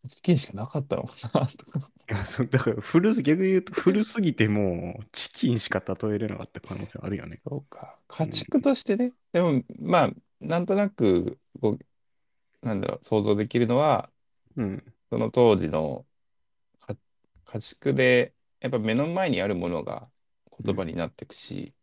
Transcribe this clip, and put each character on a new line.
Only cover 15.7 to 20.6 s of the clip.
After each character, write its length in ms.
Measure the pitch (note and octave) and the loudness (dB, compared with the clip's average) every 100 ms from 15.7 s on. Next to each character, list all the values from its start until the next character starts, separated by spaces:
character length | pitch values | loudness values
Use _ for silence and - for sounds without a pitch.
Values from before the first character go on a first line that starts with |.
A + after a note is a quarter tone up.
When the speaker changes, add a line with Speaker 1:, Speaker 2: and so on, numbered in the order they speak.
| D#2 D#2 B1 - _ _ _ _ _ _ _ | -2 -2 -6 -12 _ _ _ _ _ _ _
Speaker 1:
か-、 160 | - A2+ _ _ _ _ _ | -14 -14 _ _ _ _ _
家 140 | A2 | -10
畜 340 | - - C#3 | -8 -4 -2
で、 400 | C3+ B2+ B2 - _ _ _ | 2 4 4 2 _ _ _
や 100 | B2+ | -4
っ 20 | |
ぱ 80 | A#2+ | -2
目 160 | A2 A#2 | 0 0
の 100 | D3+ | 0
前 240 | F3 F#3 | -2 0
に 100 | F#2+ | 0
あ 60 | G2 | 0
る 60 | |
も 160 | F#2 F2 | -2 -2
の 140 | E2+ | -4
が 260 | B1 - - _ _ _ _ - | -6 -10 -12 _ _ _ _ -8